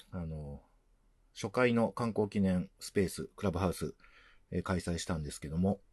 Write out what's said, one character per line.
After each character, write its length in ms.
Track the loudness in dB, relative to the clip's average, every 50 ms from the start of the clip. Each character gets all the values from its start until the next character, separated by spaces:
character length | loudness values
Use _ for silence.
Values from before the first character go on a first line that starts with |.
| -20 _ -10
ー、 40 |
あ 80 | -8 -6
の、 360 | -6 -8 -8 -8 -10 -12 -14 -16 _ _ _ _ _ _ _ _ _ _ _ _ _ _
初 160 | -8 -8 -4
回 240 | 2 4 4 4 6
の 140 | 4 2 2
観 220 | 0 -2 -4 -2
光 180 | 0 0 0 0
記 120 | 2 2
念 300 | 4 4 4 2 0 -2 _ _
ス 140 | -16 -2 2
ペ 140 | 2 2
ー 20 | 2
ス、 160 | 0 -6 -10 -10 _
ク 80 | -2 -2
ラ 80 | -2
ブ 80 | 0 2
ハ 120 | 2 2
ウ 20 | 0
ス、 240 | 0 -4 -6 -8 _ _ -20 -20 -20 -20 -20 -20 -20 _ _ -4
え 80 | -4
ー、 20 | 0
開 160 | 0 0 0
催 200 | 0 -2 -2 -2
し 80 | -2
た 100 | -2 -2
ん 80 | -4 -2
で 60 | -6 -8
す 80 | -10
け 80 | -10 -4
ど 100 | 0 2
も、 220 | 2 2 2 0 -6 _